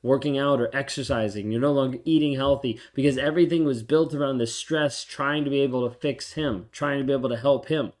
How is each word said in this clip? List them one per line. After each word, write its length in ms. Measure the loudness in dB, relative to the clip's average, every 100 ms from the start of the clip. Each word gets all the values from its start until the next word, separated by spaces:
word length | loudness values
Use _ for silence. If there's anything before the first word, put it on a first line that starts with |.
working 360 | 0 2 2 0
out 240 | 2 2
or 80 | 2
exercising. 800 | -2 -4 -4 -2 -2 -2 -2 -4
You're 80 | 0
no 140 | 2
longer 240 | 2 0 -2 2
eating 300 | 2 2 0
healthy 440 | 2 2 0 -6 -8
because 240 | 0 2 2
everything 480 | 2 4 4 4 2
was 180 | 0
built 300 | 2 2 2
around 240 | 0 -2 0
the 100 | -2
stress 560 | -4 -4 0 0 -2
trying 400 | -10 -4 -2 0
to 60 | 0
be 100 | 2
able 300 | 2 0 -2
to 60 | -2
fix 380 | -4 -4 -8
him, 340 | -6 -4 -4 -8
trying 280 | -6 -4 -2
to 60 | 0
be 60 |
able 180 | 0 0
to 60 | 0
help 320 | 2 0 0
him. 240 | -2 -2 -8